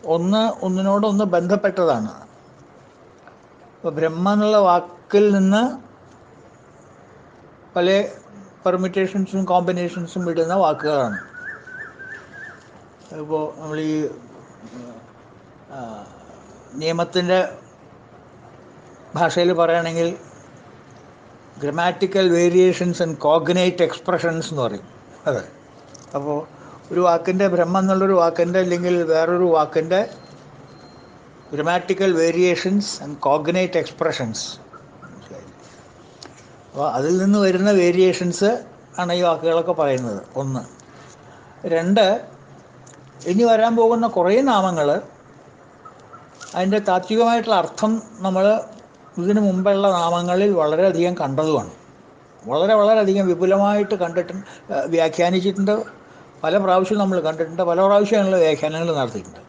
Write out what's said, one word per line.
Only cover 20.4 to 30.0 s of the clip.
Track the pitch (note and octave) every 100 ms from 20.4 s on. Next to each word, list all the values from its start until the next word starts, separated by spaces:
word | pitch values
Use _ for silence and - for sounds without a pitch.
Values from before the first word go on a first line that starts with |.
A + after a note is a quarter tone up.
| - - - - - - - - - - - - C#3+
grammatical | D#3 E3+ F3+ F#3+ G3 F#3
variations | E3+ F3 F3+ F#3 F3 F3+ F3
and | E3+
cognate | D3+ D3 D#3+ D3+ F3+ F3+
expressions | F3 E3 - - D#3+ E3 E3 D#3+
എന്ന് | D3+
പറയും. | A#2+ G2+ - - - - -
അതെ. | C3 - - - - - - - C#3+
അപ്പോ | C#3+ D3 D#3+ - - - -
ഒരു | E3+
വാക്കിൻ്റെ, | F3+ E3+ E3 F#3 G3
ബ്രഹ്മ | F3 E3+ F#3
എന്നുള്ളൊരു | F#3+ F#3+ G3
വാക്കിൻ്റെ | F#3 E3+ E3 F3 F#3
അല്ലെങ്കിൽ | F3+ F3 F3+ F3
വേറൊരു | E3 D#3+ E3 F3
വാക്കിൻ്റെ | F3+ D#3+ D3+ D#3+ D#3+ F#3